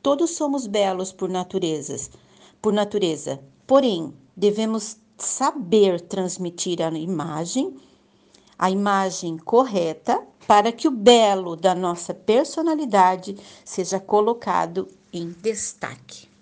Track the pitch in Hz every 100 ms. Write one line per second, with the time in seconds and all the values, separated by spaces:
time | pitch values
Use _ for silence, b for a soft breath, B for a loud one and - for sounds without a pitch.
0 | 277 285 330 - 302 277 220 208 196 185
1 | 190 - 185 185 180 190 175 151 147 120
2 | - b b b b b 214 208 208 208
3 | 175 151 - 135 - _ - 269 269 175
4 | 160 - _ - 208 208 220 220 - -
5 | _ _ - - 269 320 175 214 196 175
6 | 175 190 180 175 180 175 185 170 165 160
7 | 165 170 151 151 170 254 359 B B B
8 | B B B B B _ 180 190 202 196
9 | 190 185 175 160 - 233 262 196 165 156
10 | - 359 - _ - 208 220 233 320 247
11 | 202 240 214 190 180 165 185 180 180 175
12 | - - - 226 339 - 320 302 277 202
13 | 185 185 185 202 B B - - 175 190
14 | 190 208 214 233 220 175 165 175 185 _
15 | _ 175 170 175 208 202 - - 131 -
16 | - - - _